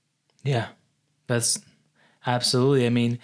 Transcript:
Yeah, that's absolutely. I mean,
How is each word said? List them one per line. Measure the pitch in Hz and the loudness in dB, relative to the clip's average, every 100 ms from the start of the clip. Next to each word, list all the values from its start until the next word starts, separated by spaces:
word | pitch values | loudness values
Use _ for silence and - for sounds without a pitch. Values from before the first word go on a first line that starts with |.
| _ _ _ _ | _ _ _ _
Yeah, | 135 127 104 - _ _ _ _ - | -4 -4 -4 -12 _ _ _ _ -4
that's | 120 113 - - _ _ _ _ _ - | -2 -2 -4 -8 _ _ _ _ _ -4
absolutely. | 123 - 127 131 139 120 | -2 0 2 2 2 2
I | |
mean, | 120 120 120 | 2 0 -2